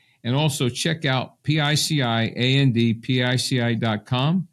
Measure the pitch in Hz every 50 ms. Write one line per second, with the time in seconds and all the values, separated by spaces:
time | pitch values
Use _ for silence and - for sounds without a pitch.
0 | _ _ _ _ - 117 127 139 156 156 139 - 139 120 123 - - 170 160 160
1 | - 139 131 127 - - - _ _ - 151 160 147 147 151 147 - - 156 147
2 | 127 117 113 113 113 104 - - 120 127 131 139 139 135 110 117 117 117 110 117
3 | - - 127 127 123 123 127 123 - - 135 123 120 117 117 113 117 113 107 104
4 | - - 127 123 131 151 175 190 160 -